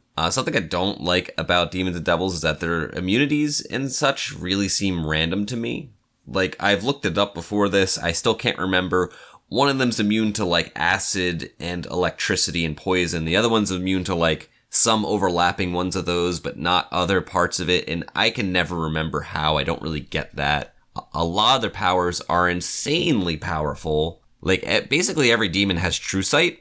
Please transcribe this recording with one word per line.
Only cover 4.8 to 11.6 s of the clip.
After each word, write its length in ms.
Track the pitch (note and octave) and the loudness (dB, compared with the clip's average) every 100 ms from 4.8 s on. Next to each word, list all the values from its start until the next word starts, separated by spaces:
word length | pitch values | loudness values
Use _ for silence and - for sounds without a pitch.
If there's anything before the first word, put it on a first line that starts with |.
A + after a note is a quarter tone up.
| G2+ F2+ D#2 | 0 0 0
random 360 | D#2 E2 F#2+ G#2 | 2 2 0 -2
to 100 | A#2+ | -4
me. 340 | A#2+ A#2 - - _ _ | -6 -6 -10 -20 _ _
Like, 320 | - F#2+ F#2+ - | -6 0 0 0
I've 240 | G2+ G2 | 0 2
looked 200 | A#2 C#3 | 0 -2
it 140 | G2+ E2+ | -2 0
up 160 | G2+ | -2
before 340 | - - G#2 G2+ | -2 -4 0 2
this. 300 | G2 F#2+ - | 4 2 0
I 140 | E2+ | -2
still 240 | E2 A#2+ G#2+ | 0 0 0
can't 200 | A#2+ - | -2 -2
remember. 540 | F#2 F#2 F#2 F#2 F2 - - - _ | 0 2 2 0 0 -4 -20 -20 _
One 200 | A2+ C#3 | 2 2
of 100 | C3+ | 4
them's 200 | B2+ A2+ | 0 2
immune 340 | G#2 G#2+ A2 | 2 2 0
to, 100 | G#2 | 0
like, 260 | F#2 E2+ E2 - | 0 0 0 -2
acid 760 | E2 F#2 - G2 F2+ E2+ - | 0 2 0 0 -2 -2 -8
and 260 | - | -10